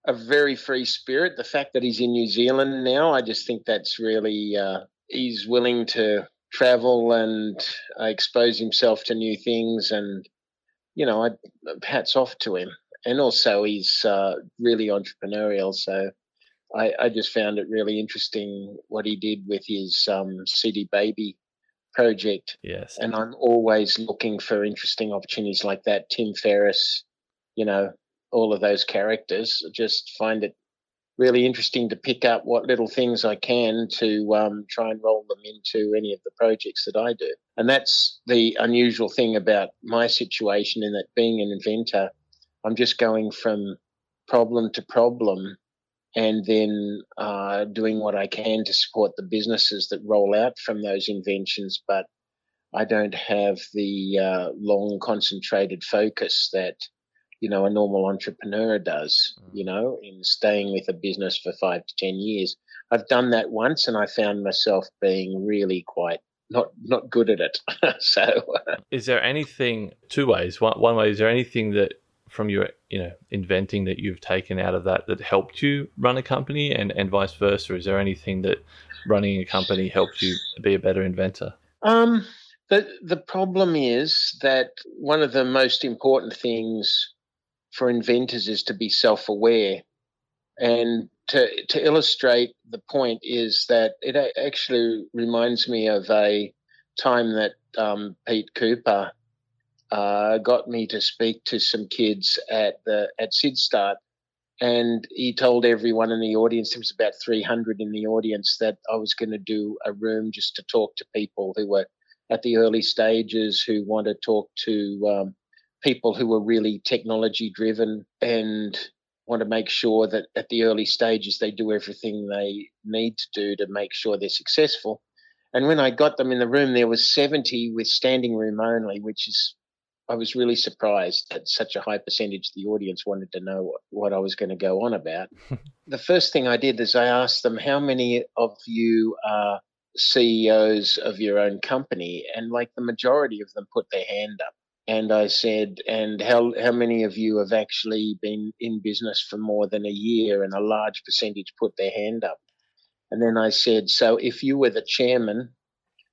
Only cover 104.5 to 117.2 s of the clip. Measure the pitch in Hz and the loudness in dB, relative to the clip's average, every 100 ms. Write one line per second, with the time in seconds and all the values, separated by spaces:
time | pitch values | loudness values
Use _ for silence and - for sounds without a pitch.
104.5 | _ 120 120 117 113 - - 123 - 131 | _ 2 2 2 0 -4 -4 -4 2 4
105.5 | 120 120 113 117 113 113 113 110 110 113 | 6 6 4 4 2 2 0 0 2 4
106.5 | 117 107 120 113 - 107 - - 110 101 | 2 -2 -4 -6 -2 -2 -2 -2 -2 0
107.5 | 117 113 101 107 107 110 113 110 104 101 | -2 -2 -4 -6 -4 -2 0 0 -2 -2
108.5 | - 110 101 - 113 107 - 110 107 95 | 0 -2 -2 -6 -4 -4 -4 -4 -6 -4
109.5 | 107 104 107 107 101 110 110 110 107 - | -4 -4 -6 -8 -4 -2 -2 -4 -4 -6
110.5 | - - 117 107 - - 107 104 - 95 | -6 -2 0 0 -4 -8 -6 -6 -6 -6
111.5 | 107 104 98 92 _ _ _ _ 113 123 | -4 0 0 0 _ _ _ _ -4 2
112.5 | 113 113 110 98 - 110 113 107 113 110 | 4 4 4 0 2 2 2 0 -2 0
113.5 | 98 - 107 101 107 104 101 - 107 - | 0 0 -2 -2 -2 -2 -4 0 0 -2
114.5 | - - 107 101 101 104 101 95 - _ | -8 -4 -2 -2 -2 0 0 -2 -8 _
115.5 | _ _ _ 143 123 117 107 117 110 104 | _ _ _ -2 0 0 0 0 0 2
116.5 | 113 107 104 - 127 113 110 | 0 0 -4 -4 -4 -2 -2